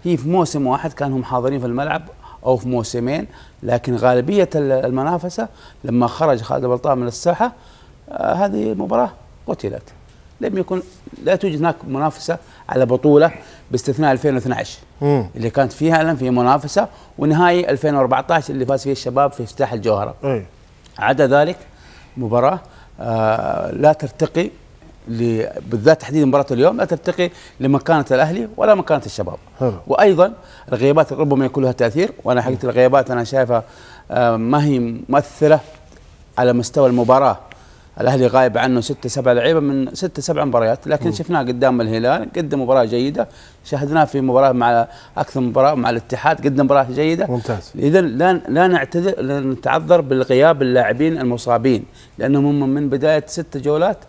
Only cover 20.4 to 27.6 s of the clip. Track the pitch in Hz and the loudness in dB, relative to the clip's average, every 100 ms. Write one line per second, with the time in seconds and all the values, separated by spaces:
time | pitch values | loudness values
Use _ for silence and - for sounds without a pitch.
20.4 | 90 - - - - - 107 135 139 143 | -6 -20 -20 -20 -20 -4 0 2 4 4
21.4 | 156 180 - - - - - - 120 120 | 2 -4 -16 -20 -20 -20 -20 -8 -2 2
22.4 | 131 180 - - - - 117 113 110 110 | 2 0 -10 -20 -20 -12 -6 -2 0 0
23.4 | - - - - 147 151 156 - 156 - | -2 -4 -4 2 2 2 -4 -4 -4 -2
24.4 | 196 - - - - - - 113 120 113 | -4 -8 -20 -20 -20 -20 -12 -4 -2 -2
25.4 | - - - 117 117 156 - 151 139 143 | -4 -8 -6 0 4 2 2 0 2 2
26.4 | 139 123 151 214 - 170 - 175 175 - | 0 2 2 2 -2 -2 -4 -2 -4 -4
27.4 | - - | -20 -6